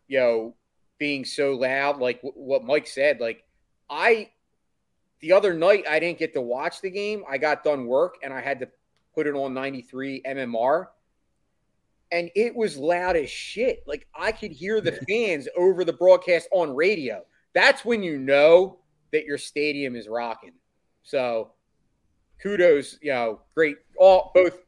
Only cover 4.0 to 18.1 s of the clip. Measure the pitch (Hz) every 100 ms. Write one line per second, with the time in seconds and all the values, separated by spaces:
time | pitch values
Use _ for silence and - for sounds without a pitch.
4 | 202 233 208 _ _ _ _ _ _ _
5 | _ _ 160 190 196 170 170 208 151 156
6 | 170 170 160 147 120 123 160 - 196 185
7 | 208 214 160 139 151 143 156 147 120 131
8 | 175 - 139 131 127 135 123 _ _ _
9 | _ - 147 143 135 131 139 135 120 127
10 | 135 135 135 135 127 113 123 156 185 _
11 | _ _ _ _ _ _ _ _ _ _
12 | - 170 175 196 233 240 214 143 147 175
13 | 180 175 135 - - 196 254 - - 147
14 | - - 190 214 214 143 180 220 170 151
15 | 135 214 220 160 123 - 180 180 175 151
16 | 180 180 175 170 - 190 160 131 175 202
17 | 127 101 - _ _ 180 233 262 208 226
18 | 185